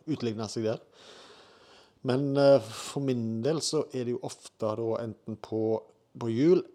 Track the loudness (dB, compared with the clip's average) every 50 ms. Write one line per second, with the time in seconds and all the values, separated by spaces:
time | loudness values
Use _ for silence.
0 | _ -6 -4 -2 -2 -4 -2 -4 -6 -6 -4 -2 0 0 -2 -2 -6 _ _ -20
1 | -20 -20 -20 -20 -20 -20 -20 -20 -20 -20 -20 -20 -20 -20 -20 -20 -20 _ _ _
2 | -2 0 0 0 0 0 2 6 8 8 8 8 6 0 -8 -12 -12 -8 -6 -4
3 | -2 -2 -2 -2 -2 -4 -4 -2 -2 -2 -2 -2 -2 -2 -2 -2 -2 -2 -4 -6
4 | -4 -4 -4 -6 -6 -10 -12 -12 -18 -20 -10 _ -4 -4 -2 -2 -2 -2 -2 -4
5 | -4 -8 -10 -12 _ -12 -12 -12 -10 -6 -4 -2 0 0 0 -2 -4 -8 _ _
6 | _ _ _ -6 -4 -2 0 2 4 6 6 4 2 -2